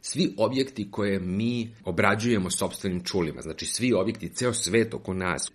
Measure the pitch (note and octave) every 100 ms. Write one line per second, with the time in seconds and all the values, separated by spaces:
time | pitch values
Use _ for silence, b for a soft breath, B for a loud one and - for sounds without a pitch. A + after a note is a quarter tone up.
0 | - - - - A2 C3 C3 - G2 -
1 | G2+ G2 F2+ G2 A2+ A#2+ A2 B F#2 E2+
2 | G#2 G#2+ A#2 A2 F2+ - F#2 - G2 F2+
3 | F2+ G2+ E2 - D#2 D#2 E2 - B2 G2
4 | G2 A2 E2+ - B2 G#2+ F2+ A2+ A2 C2
5 | - F#2 F2+ D#2+ -